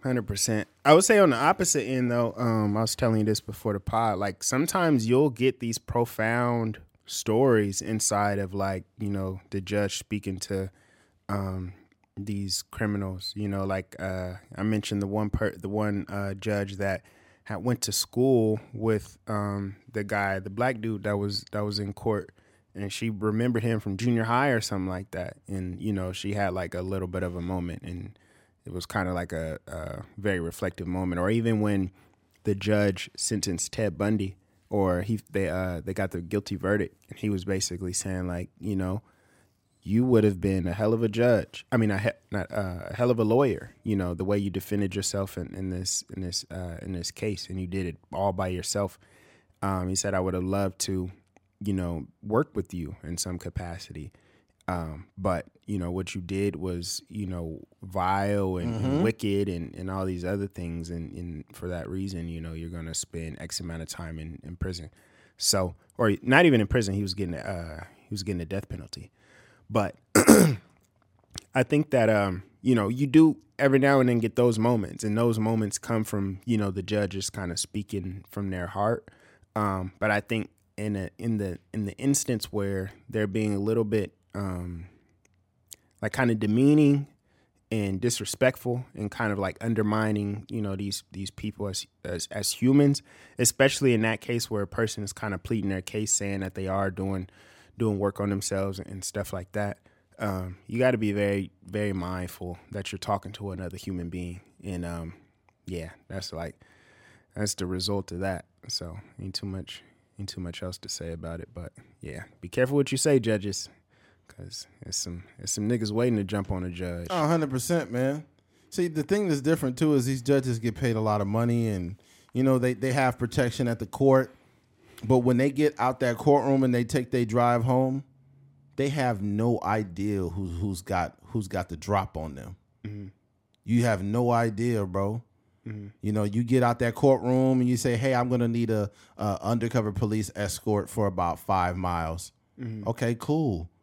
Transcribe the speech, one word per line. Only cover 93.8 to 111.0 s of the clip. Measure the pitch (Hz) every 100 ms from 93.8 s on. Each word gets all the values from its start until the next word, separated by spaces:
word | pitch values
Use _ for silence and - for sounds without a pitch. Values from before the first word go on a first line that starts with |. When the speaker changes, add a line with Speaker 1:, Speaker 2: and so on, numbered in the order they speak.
| 135
Speaker 1:
in | 117
that | 113 110
case | - 120 -
where | 107
a | 98
person | - 113 -
is | 101
kinda | - 110 95
pleading | - 117 98
their | 95
case, | 92 110 107
saying | - 101 98
that | 95 -
they | 95
are | 95 98
doing, | 92 95 95 92 _ - - - -
doing | 113 101
work | 101 -
on | 101
themselves | 98 - 120 98 98
and | - 98
stuff | 90 104 98
like | 95 92
that. | 104 101 - _ _ _ -
Um, | 107 95 92 92 _
you | 117
gotta | 127 123
be | 107
very, | 101 101 101 98 _ -
very | 107 104
mindful | 95 87 92 90 - 90 87 -
that | 101 95
you're | 98
talking | - 101 101
to | 101 101
another | 90 90 90
human | - 92 85
being. | 90 87 87 - _
And, | 95 90 87
um, | 85 82 82 _ _ _ _ -
yeah, | 92 80 - _
that's, | 98 -
like, | 82 82 - _ _ _ _ - - _ -
that's | 104 -
the | 90
result | 92 92 101 92
of | 87
that. | 98 90 - _ -
So | - 85 87 - -
ain't | 95
too | 92 101
much, | 95 85 - - _ _ _
ain't | 101
too | -
much | 87 85
else | 92 92
to | -
say | -